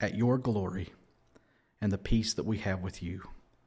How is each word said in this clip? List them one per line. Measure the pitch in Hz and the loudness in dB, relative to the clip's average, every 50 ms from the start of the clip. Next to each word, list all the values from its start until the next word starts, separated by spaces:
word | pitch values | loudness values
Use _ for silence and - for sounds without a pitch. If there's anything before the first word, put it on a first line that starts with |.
at | - 98 92 | -2 -2 0
your | 101 117 123 127 127 | 2 4 4 4 4
glory | 127 123 110 104 95 92 90 95 - - - - - _ _ _ _ _ _ - _ _ _ _ _ _ _ - | 2 2 0 2 0 -2 -2 -4 -6 -8 -10 -20 -20 _ _ _ _ _ _ -20 _ _ _ _ _ _ _ -2
and | 113 107 95 | 0 0 0
the | 98 | 0
peace | - - 117 113 110 - - | 2 2 4 4 4 2 -2
that | - 71 | -2 0
we | 98 110 98 | 0 -2 0
have | - 101 95 92 90 | 0 0 -2 0 -2
with | 95 - - 90 | -6 -6 -6 -6
you | 87 87 92 - - - - - _ _ _ _ | -6 -6 -6 -8 -12 -16 -16 -18 _ _ _ _